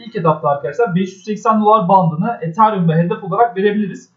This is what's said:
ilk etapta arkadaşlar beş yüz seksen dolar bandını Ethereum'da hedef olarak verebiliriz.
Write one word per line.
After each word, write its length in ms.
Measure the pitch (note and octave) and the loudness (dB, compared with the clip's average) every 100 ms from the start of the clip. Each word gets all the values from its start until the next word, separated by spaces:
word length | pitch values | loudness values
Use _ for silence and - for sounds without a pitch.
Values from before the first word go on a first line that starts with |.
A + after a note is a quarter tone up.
| - | -10
ilk 100 | G#3 | -4
etapta 340 | E3 D#3 D3 | -2 0 -2
arkadaşlar 460 | C#3 D3 - A#3 F3 | -2 -4 -2 -2 0
beş 180 | F#3 | -4
yüz 100 | - | -6
seksen 380 | A3 G3+ - G#3+ | -10 -4 0 2
dolar 280 | G#3 G#3+ F3 | 4 4 4
bandını 480 | F#3+ E3 D#3 A3 A#3 | 2 2 0 -4 -4
Ethereum'da 540 | E3 A3 G#3+ G3+ E3 D#3+ | -6 2 2 2 2 2
hedef 280 | E3+ - | 0 -2
olarak 340 | F#3 G3+ A#3+ F#3+ | -4 0 0 2
verebiliriz. 520 | G3+ G#3 G3 B3+ - | 0 0 -2 -8 -18